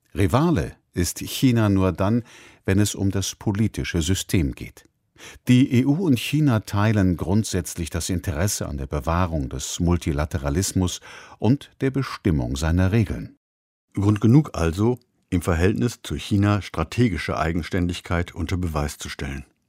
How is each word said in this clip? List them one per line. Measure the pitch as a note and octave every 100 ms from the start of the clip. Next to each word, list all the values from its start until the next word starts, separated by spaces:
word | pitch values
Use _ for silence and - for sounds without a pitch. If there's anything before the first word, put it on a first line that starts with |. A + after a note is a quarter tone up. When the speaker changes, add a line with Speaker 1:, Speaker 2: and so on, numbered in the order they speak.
| _
Speaker 1:
Rivale | - E2+ B2 F3 B2 B1 - _
ist | - F2 -
China | - - C3+ A#2 G#2+
nur | G2 F#2+
dann, | E2+ G2 A#2+ - - - -
wenn | - F#2+
es | G#2
um | - G2
das | G2 -
politische | - A2+ G2+ G#2+ - - F2
System | D#2+ F#2+ - F#2 C#2
geht. | - - - _ _ _ _ - - -
Die | B2 C#3
E | B2
U | C3+ D3+ F#3
und | A#2+
China | - D3 D3 A2
teilen | - G2+ G#2+ G#2+ F#2 D#2+
grundsätzlich | D2+ G#2 A2 F#2 - - D#2+
das | E2 -
Interesse | F2 F#2 D2 G2+ - E2
an | C#2+
der | C#2
Bewahrung | D2 E2 E2+ F2+ D#2 C2
des | C2 - -
Multilateralismus | E2+ F2 E2+ C#2+ D2 D#2 C#2 D2+ G2 G2 F2+ - - - - -
und | G#2+ C#3+ - _
der | C3+
Bestimmung | C3+ B2+ - G2+ D2 B1 C2+
seiner | D#2+ F2 F#2
Regeln. | A2+ G#2+ - - - _ _ _ _ _
Speaker 2:
Grund | - G2+ G#2+
genug | A2+ C#3 D3+ -
also, | E2 F2 A2+ B2 _ _ _
im | F2+
Verhältnis | F#2+ E2+ F#2 G#2+ A#2+ -
zu | - D2+
China | - G2+ G#2 G#2
strategische | - - D#2+ - A#2+ E2 - -
Eigenständigkeit | D#2+ E2+ - F#2+ F2+ F2+ - E2+ E2
unter | - E2 F2+
Beweis | F2 D2+ D2 -
zu | -
stellen. | - C#2 C2+ - _